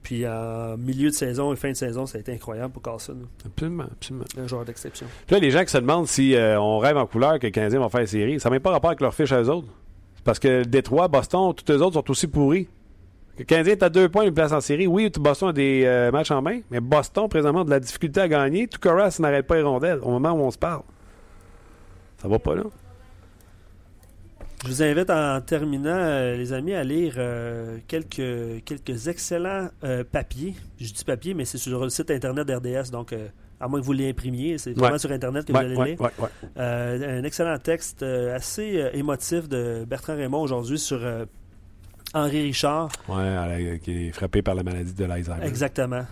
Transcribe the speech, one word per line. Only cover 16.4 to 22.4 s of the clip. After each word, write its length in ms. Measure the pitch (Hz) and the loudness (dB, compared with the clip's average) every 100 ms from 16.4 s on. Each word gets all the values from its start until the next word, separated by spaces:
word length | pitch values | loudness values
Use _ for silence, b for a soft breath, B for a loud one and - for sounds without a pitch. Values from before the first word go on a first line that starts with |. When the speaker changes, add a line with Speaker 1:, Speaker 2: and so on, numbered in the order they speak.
Speaker 2:
main, 200 | 147 240 - | 0 -4 -4
mais 80 | 123 | -4
Boston, 500 | 120 151 131 - 214 | 4 2 4 -2 0
présentement, 340 | 160 147 165 | 2 2 2
a 20 | |
de 60 | 165 | 4
la 100 | 139 | 2
difficulté 400 | 127 - 160 196 | 2 -6 -2 2
à 80 | 185 | 4
gagner. 400 | 151 139 170 233 | 4 2 0 -2
Tout 100 | - | 0
Cora, 300 | 190 170 202 | 4 4 4
ça 100 | 165 | 2
n'arrête 240 | 156 143 135 | 2 2 2
pas 80 | 165 | 2
les 60 | |
rondelles 360 | 147 127 160 156 | 4 2 0 0
au 80 | 123 | 0
moment 200 | 123 156 | 2 2
où 80 | 165 | 2
on 100 | 135 | 0
se 60 | - | 0
parle. 240 | 160 160 - b b b b b b b b b b b b b | -4 -4 -10 b b b b b b b b b b b b b
Ça 60 | 98 | 0
va 100 | |
pas, 160 | 113 | 0